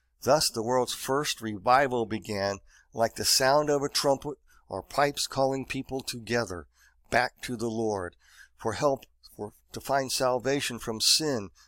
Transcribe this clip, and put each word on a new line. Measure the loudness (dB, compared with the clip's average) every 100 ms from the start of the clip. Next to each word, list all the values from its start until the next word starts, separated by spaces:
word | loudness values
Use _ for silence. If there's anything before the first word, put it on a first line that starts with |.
| _ _
Thus, | 2 4 4
the | -2
world's | 0 2 0
first | -4 -2 -2 -2 -4
revival | -6 -2 4 4 4 0 -2
began | -4 -4 -2 -2 -2 -8 -20 _
like | -2 -2 0
the |
sound | 0 4 4 4 4
of | 0
a | 0
trumpet | 0 2 0 -2 -12 _ _ _
or | -10
pipes | -4 0 0 0 -4
calling | 0 0 0
people | -4 -8 -6 -8
together | -8 -10 -2 -2 -2 -6 -12 _ _ _ _
back | 2 2 -2
to | -8 -4
the | -2
Lord | -2 -2 -2 -4 -10 _ -20 -20 _
for | -6
help, | 0 0 0 -6 _ _ -14
for, | -14 -14 _
to | -12
find | -2 0 0
salvation | 0 2 2 0 0 -2 -6
from | -6 0
sin | 4 4 2 -2 -6 -14